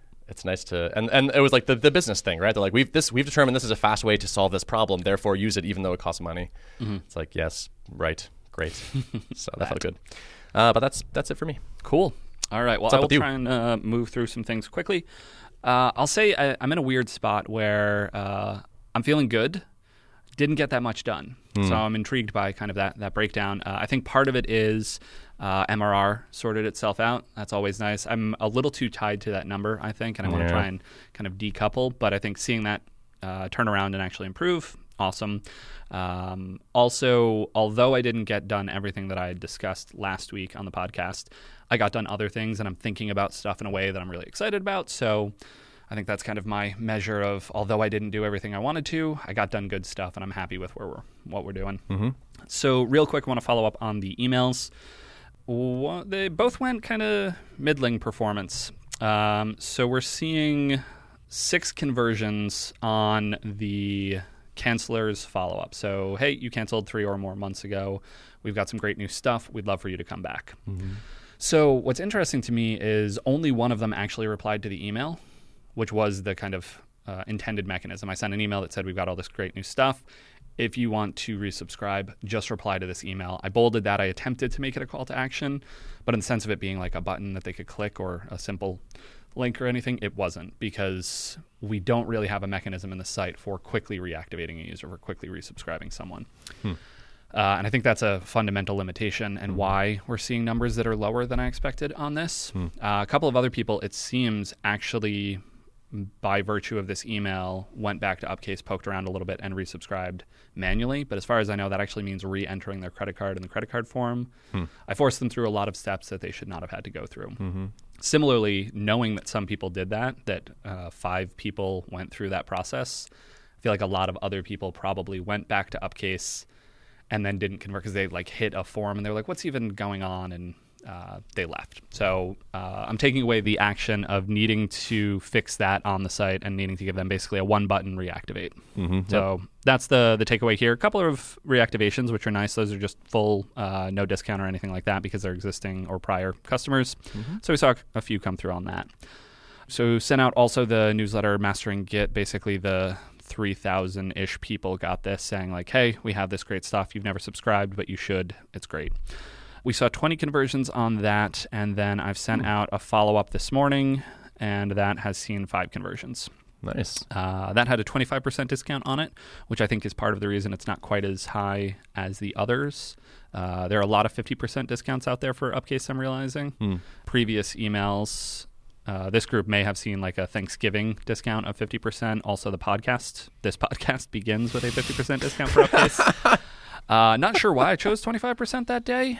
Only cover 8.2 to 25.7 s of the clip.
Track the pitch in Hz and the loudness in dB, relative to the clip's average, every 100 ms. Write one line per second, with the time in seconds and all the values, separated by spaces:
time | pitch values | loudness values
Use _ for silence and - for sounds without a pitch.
8.2 | - - - - 80 - - 135 - 113 | -8 -18 -14 -6 -6 -6 -6 -6 -4 -8
9.2 | - - - - - - 92 - - - | -10 -10 -10 -4 -4 -2 -4 -6 -16 -18
10.2 | - - - - 117 110 135 - - 139 | -18 -18 -4 4 6 6 2 -2 -4 -4
11.2 | 139 135 160 131 - - - 156 156 - | -2 -4 -4 -6 -10 -12 2 4 4 -2
12.2 | - - - 107 120 110 110 135 143 139 | -14 -4 -2 2 2 4 6 6 8 6
13.2 | 139 135 123 123 117 113 107 120 113 127 | 4 0 2 2 2 2 2 0 0 0
14.2 | 117 117 110 113 - 170 202 180 - - | -2 -2 -4 -4 -4 -6 0 0 -2 -20
15.2 | - - - - 131 127 127 - 147 214 | -20 -20 -20 -2 4 6 6 4 2 6
16.2 | 214 160 139 - 131 165 131 127 117 - | 6 6 4 2 0 2 2 2 0 0
17.2 | 107 104 - 110 107 104 104 104 101 101 | 0 0 0 0 4 4 4 2 0 -2
18.2 | 98 101 101 101 - - - 226 147 151 | -4 -2 -2 -6 -10 -20 -4 0 4 4
19.2 | 120 113 135 185 - - _ _ _ - | 6 4 2 0 -12 -20 _ _ _ -20
20.2 | - - 147 151 143 123 120 107 - 80 | -16 0 2 4 2 2 0 -2 -4 -4
21.2 | 98 127 _ 104 95 110 110 110 104 131 | -8 -16 _ 2 4 4 2 0 0 0
22.2 | 107 104 98 - 104 98 98 113 101 104 | 0 0 0 -2 -4 0 -2 -2 -4 0
23.2 | 107 104 98 101 - 98 107 131 - 135 | 0 0 -2 -2 -4 -4 0 0 2 4
24.2 | 135 127 - 110 107 110 104 - - - | 4 2 2 4 4 2 -2 -8 -12 -18
25.2 | - - 98 95 - | -18 -6 0 2 4